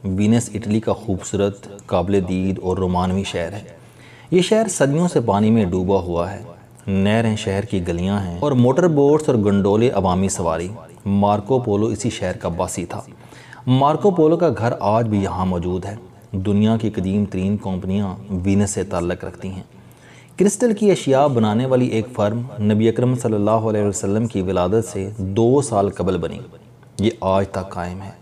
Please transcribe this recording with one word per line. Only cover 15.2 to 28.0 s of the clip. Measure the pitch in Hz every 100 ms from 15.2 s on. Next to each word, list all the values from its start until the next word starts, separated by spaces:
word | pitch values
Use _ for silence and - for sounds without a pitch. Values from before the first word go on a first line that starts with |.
यहाँ | 98 92 92
मौजूद | 90 87 92 95
है। | 104 - - -
दुनिया | 98 95 101 107 113
की | 110
कदीम | 104 95 101 101
तरीन | 92 95 104
कंपनियाँ | 101 92 92 98 101 92 -
वीनस | 92 92 98 101
से | -
ताल्लुक़ | 90 90 87 87 92
रखती | - 95
हैं। | 95 - - - - - - - -
क्रिस्टल | 196 - 247
की | 208 208
अशिया | 170 - 131 147
बनाने | 123 110 107 131
वाली | 127 123
एक | 110 107
फर्म | - 104 120 123 104
नबी | 107 107 113
अकरम | 113 120 127
सल्लल्लाहु | 117 107 104 113 110
अलैहि | 107 104
वसल्लम | 95 98 107 117
की | 104
विलादत | 92 92 90 110
से | 110 98 95 107
दो | 95 98 117 135
साल | 139 104 98
कबल | - 90 92
बनी। | 82 - - - - - - -
ये | 104 -
आज | 92 98 98
तक | - 92
कायम | 92 87
है। | 92